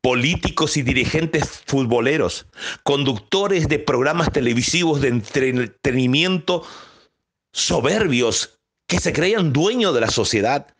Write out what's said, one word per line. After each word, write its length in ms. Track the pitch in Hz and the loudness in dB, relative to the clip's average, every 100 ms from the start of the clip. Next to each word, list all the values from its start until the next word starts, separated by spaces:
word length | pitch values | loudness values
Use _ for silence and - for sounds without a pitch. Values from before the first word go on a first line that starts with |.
Políticos 720 | 127 123 135 175 156 - 156 156 | 2 2 0 0 -4 -2 -2 0
y 60 | |
dirigentes 800 | 127 131 117 156 165 160 - - | 0 0 0 0 0 -2 -4 -8
futboleros, 800 | - 139 123 120 117 156 131 - - - - - | -2 0 2 2 2 2 0 -2 -14 -14 -12 -8
conductores 840 | - 143 143 113 - 190 196 185 151 | -2 0 0 -2 -2 -2 0 0 0
de 100 | 147 | -2
programas 520 | - 123 135 165 151 | 0 0 0 0 0
televisivos 720 | 147 120 117 - 170 170 143 | 0 0 0 0 0 2 2
de 80 | 135 | 2
entretenimiento 1500 | 123 104 143 131 127 117 _ 139 127 127 135 180 185 147 180 - - - - _ _ _ _ _ | 0 -2 -2 0 0 -4 _ -2 2 2 2 2 0 -2 -4 -4 -20 -20 -20 _ _ _ _ _
soberbios 1040 | - - 165 123 208 185 123 117 101 - _ _ _ _ | -6 -2 0 0 0 0 2 0 -2 -6 _ _ _ _
que 140 | 180 | -2
se 140 | 175 | 0
creían 400 | - 175 220 170 | 0 0 2 2
dueños 400 | 135 180 247 202 | 2 2 2 0
de 80 | 127 | 2
la 80 | 113 | 0
sociedad 560 | - 101 107 107 139 - | 0 0 0 0 -2 -6